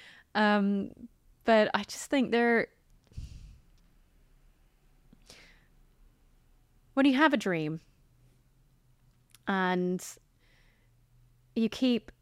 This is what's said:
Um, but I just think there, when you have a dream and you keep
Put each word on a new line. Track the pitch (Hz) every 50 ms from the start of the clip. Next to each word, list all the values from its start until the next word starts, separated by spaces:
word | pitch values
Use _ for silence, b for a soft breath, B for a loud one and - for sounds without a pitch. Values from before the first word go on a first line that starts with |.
| B B B B B B -
Um, | 214 214 208 208 208 196 202 202 196 190 - - - 233 - _ _ _ _ - _ -
but | - 226 220 214 - -
I | - 208
just | - - - - -
think | - 277 240 -
there, | 226 233 240 233 233 226 - - _ _ _ _ - - _ _ - - - - - - - - - - _ _ - - _ - _ _ _ _ _ _ _ _ _ _ _ - _ _ _ _ _ _ _ _ _ _ _ - - _ _ b b b b b b b b b b b - _ _ _ - - _ _ _ _ _ _ _ _ _ _ _ _ _ _ _ _ -
when | 269 269
you | 285 254
have | 262 320 302 285
a | 226
dream | - 202 175 165 156 151 160 165 - _ _ _ _ _ _ _ _ - _ _ _ _ _ _ _ _ _ _ _ _ _ _ _ _ _ _ _ _ _ - - -
and | 196 190 185 185 185 180 180 180 180 185 - - - - _ _ _ _ _ _ _ _ _ _ _ _ _ _ _ _ _ _ _ - - _ _ _ _ _ -
you | 226 226 214
keep | - - 262 254 240 214 - - - _